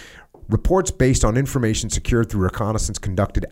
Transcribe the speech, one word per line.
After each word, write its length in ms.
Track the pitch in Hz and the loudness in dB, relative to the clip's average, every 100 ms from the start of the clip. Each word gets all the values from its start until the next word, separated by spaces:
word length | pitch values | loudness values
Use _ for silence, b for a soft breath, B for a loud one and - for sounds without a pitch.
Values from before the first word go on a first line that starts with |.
| B B B - - | B B B -18 -2
Reports 420 | 107 - 185 180 | 0 2 2 0
based 320 | - 131 131 | 0 2 4
on 140 | 113 113 | 2 2
information 520 | 135 135 113 110 110 | 0 0 0 0 -2
secured 400 | - - 120 113 | -4 0 0 2
through 140 | 107 | 0
reconnaissance 560 | 92 - 104 110 - 104 | 0 0 -2 -2 -2 -4
conducted 460 | - 92 98 - - | -4 -2 0 -2 -4